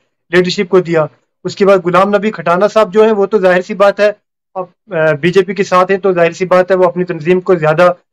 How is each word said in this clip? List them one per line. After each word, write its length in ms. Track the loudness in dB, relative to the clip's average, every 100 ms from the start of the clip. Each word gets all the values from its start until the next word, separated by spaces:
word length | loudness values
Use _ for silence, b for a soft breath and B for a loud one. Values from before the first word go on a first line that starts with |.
| _ _ _
leadership 360 | 0 0 -2 -2
को 100 | 0
दिया। 280 | 0 -2 -2 _ _ _
उसके 200 | -10 -2
बाद 160 | 2 2
गुलाम 360 | 2 0 2 0
नबी 140 | -2
खटाना 380 | -4 -2 0 0
साहब 220 | 0 0
जो 140 | 2
हैं, 80 | 2
वो 140 | 2 0
तो 120 | 0
जाहिर 240 | 0 0
सी 120 | -2
बात 260 | 0 0 2
है, 160 | -2 -2 _ _ _ -12
अब, 120 | -12 _ -10
अ, 200 | -2 -2
बीजेपी 420 | 0 0 0 0
के 100 | -2
साथ 220 | -2 0 0
हैं, 100 | 0
तो 120 | -2
जाहिर 200 | 0 0
सी 120 | -2
बात 260 | -2 0 2
है 60 | 0
वो 80 |
अपनी 200 | 0 -2
तंजीम 360 | -6 -6 -2 -2
को 140 | 0
ज्यादा, 320 | 0 0 2 2 0 _